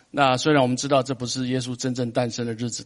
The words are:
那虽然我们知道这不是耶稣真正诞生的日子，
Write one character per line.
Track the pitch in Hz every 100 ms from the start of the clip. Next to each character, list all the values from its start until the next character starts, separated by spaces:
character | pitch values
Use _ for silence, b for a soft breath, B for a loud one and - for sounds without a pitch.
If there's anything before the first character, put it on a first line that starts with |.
| b
那 | 147 135 127
虽 | 156
然 | 147
我 | 127
们 |
知 | 123 139
道 | 139
这 | 127
不 | 120 123
是 | 127 127
耶 | 131
稣 | 123 123
真 | 131
正 | 123 120
诞 | 120 120
生 | 117 117
的 |
日 | 110 120
子， | -